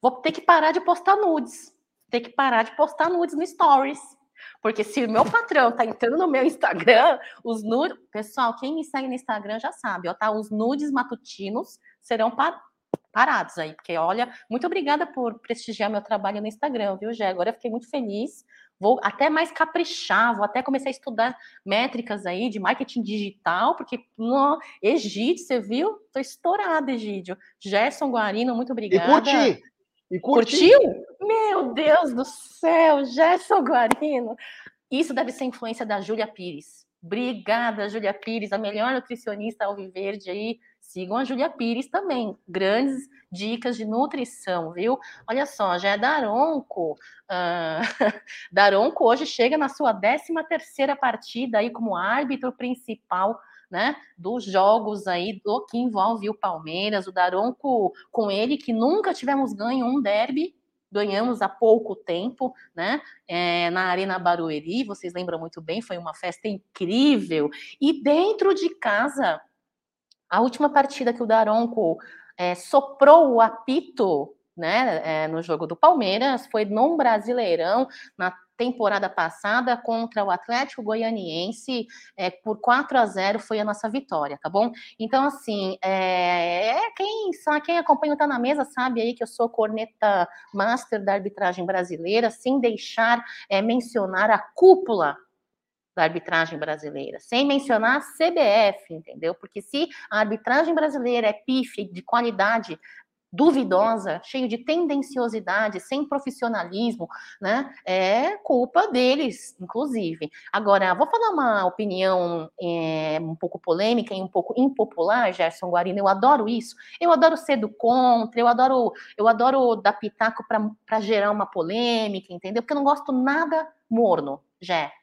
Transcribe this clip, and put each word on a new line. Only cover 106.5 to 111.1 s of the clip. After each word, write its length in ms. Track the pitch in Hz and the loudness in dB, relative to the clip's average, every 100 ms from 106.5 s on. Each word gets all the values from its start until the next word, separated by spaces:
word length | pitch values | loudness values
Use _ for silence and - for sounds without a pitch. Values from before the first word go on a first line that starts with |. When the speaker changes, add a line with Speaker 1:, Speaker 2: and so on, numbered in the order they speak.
| 220 175 190 233 233 165 - - - | -4 -6 -4 -4 -4 -10 -12 -20 -8
Speaker 1:
né, 320 | 196 226 269 - - | -2 -2 -4 -12 -4
é 500 | 185 190 214 294 403 | 0 2 2 0 -4
culpa 520 | - 262 247 330 415 | 0 0 2 0 0
deles, 640 | 254 254 277 277 185 - - | 2 2 2 -2 -6 -16 -16
inclusive. 720 | 180 226 285 233 180 160 151 - - | -10 -6 -4 -2 -4 -6 -10 -12 -6
Agora, 420 | 202 208 196 190 | -4 4 4 4
vou 140 | 180 | 2
falar 220 | 440 | 2